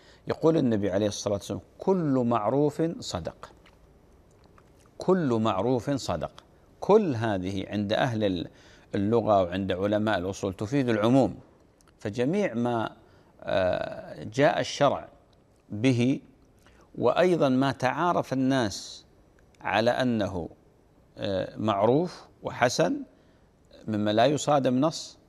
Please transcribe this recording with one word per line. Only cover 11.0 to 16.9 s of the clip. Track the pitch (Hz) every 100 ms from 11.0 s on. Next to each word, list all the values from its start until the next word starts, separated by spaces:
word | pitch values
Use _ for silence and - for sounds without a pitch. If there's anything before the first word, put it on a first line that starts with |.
| 110 135 110 90 - _ _ _ _ _
فجميع | 110 107 127 196 190
ما، | 113 120 120 110 - - - _ -
آه، | - - 92 - - - - -
جاء | 78 110 147 185
الشرع | 135 - 143 95 - - _ _ _ _ -
به، | 104 127 120 120 139 - _ _ _ _ - -